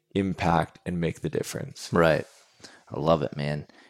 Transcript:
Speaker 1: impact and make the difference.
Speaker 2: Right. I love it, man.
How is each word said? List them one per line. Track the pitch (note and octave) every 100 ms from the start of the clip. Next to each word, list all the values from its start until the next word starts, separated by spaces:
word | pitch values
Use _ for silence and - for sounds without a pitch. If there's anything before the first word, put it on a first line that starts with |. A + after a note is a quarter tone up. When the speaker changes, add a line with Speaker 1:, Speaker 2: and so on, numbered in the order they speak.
| _ G2
Speaker 1:
impact | G2 F2+ E2+ E2+ D#2 - -
and | F2
make | E2 -
the | D#2+
difference. | - - - - - -
Speaker 2:
Right. | F2+ E2 D2+ - - _ _ - - -
I | -
love | D2+ E2
it, | C#2+ -
man. | D2 D2 - -